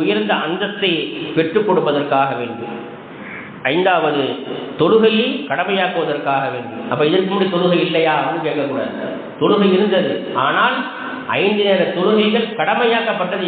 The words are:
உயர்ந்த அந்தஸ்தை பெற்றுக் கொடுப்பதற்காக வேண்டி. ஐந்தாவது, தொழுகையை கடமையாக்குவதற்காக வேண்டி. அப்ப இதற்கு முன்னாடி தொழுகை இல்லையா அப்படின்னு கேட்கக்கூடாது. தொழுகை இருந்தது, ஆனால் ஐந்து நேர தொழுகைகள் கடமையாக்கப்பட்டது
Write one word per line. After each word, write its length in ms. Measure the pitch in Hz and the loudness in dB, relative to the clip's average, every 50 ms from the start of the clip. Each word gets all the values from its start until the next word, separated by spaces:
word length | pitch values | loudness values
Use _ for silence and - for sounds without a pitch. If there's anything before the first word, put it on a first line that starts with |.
உயர்ந்த 320 | 160 190 208 214 214 208 185 143 143 | 0 0 0 0 0 0 0 0 -2
அந்தஸ்தை 460 | 156 175 185 202 190 - - 196 185 165 156 139 - - - - - - | -2 -4 -4 -4 -6 -4 -2 0 0 0 0 -2 -6 -8 -8 -8 -4 0
பெற்றுக் 300 | 156 160 160 - 214 208 190 | 0 0 2 0 0 2 2
கொடுப்பதற்காக 600 | 185 160 151 151 143 143 143 139 135 135 135 131 127 120 | 2 2 2 2 0 0 0 0 2 2 2 0 -2 -4
வேண்டி. 260 | 120 113 110 107 - - - - - - - - - - - - - - - - - - - - - 127 147 | -6 -6 -8 -8 -10 -10 -10 -10 -12 -12 -14 -16 -16 -16 -16 -14 -14 -14 -14 -14 -14 -16 -8 -4 -2 0 2
ஐந்தாவது, 500 | 175 185 190 180 165 156 151 147 143 135 123 117 - - - - - - - - - | 4 4 4 4 4 2 0 0 0 0 -2 -4 -6 -8 -8 -8 -8 -10 -6 0 2
தொழுகையை 480 | 156 170 214 220 214 220 220 220 240 262 277 254 - - | 4 6 6 6 6 6 4 4 2 0 -2 -4 -4 -4
கடமையாக்குவதற்காக 960 | 139 - 180 196 196 190 185 180 185 170 156 156 147 143 - 143 139 135 127 127 123 | -2 -2 0 0 0 0 0 0 0 -2 -2 -2 -2 -2 0 0 0 0 0 -2 -4
வேண்டி. 240 | 123 120 117 110 - - - | -6 -8 -8 -10 -8 -6 -2
அப்ப 120 | 123 147 151 156 | 0 2 2 4
இதற்கு 220 | 170 190 190 185 | 4 2 2 2
முன்னாடி 240 | 196 196 190 190 175 | 2 0 0 2 2
தொழுகை 260 | 175 180 180 175 160 156 | 2 2 2 2 2 2
இல்லையா 280 | 156 - 165 160 156 151 143 | 2 2 2 2 2 2 2
அப்படின்னு 280 | 139 135 - - - | 0 -2 -2 -2 -2
கேட்கக்கூடாது. 460 | 151 147 151 139 139 131 - 107 - - - - - - - - - - - | -2 -2 -2 -2 -2 -2 -4 -4 -4 -6 -6 -6 -6 -8 -8 -10 -10 -4 0
தொழுகை 280 | 156 180 208 208 196 190 185 | 2 4 4 4 4 4 4
இருந்தது, 360 | 185 208 208 190 180 151 139 - - - - - 123 131 | 4 4 4 2 2 2 0 -2 -4 -6 -4 -2 0 0
ஆனால் 320 | 143 156 185 214 247 254 262 254 - - - - - - - - - 110 | 0 2 2 2 2 0 -2 -6 -8 -8 -10 -10 -10 -10 -10 -6 -4 -2
ஐந்து 260 | 135 175 208 208 208 202 | 0 0 2 2 2 2
நேர 180 | 202 190 180 170 - - | 2 4 2 2 0 0
தொழுகைகள் 500 | 170 175 208 214 214 208 214 220 233 220 - - | 0 2 2 4 4 4 2 2 0 0 -2 -2
கடமையாக்கப்பட்டது 880 | - 156 190 220 226 247 226 233 226 - 220 202 - 180 175 202 196 180 | -2 0 0 0 2 2 2 2 0 0 -2 -2 -2 -2 -4 -4 -4 -2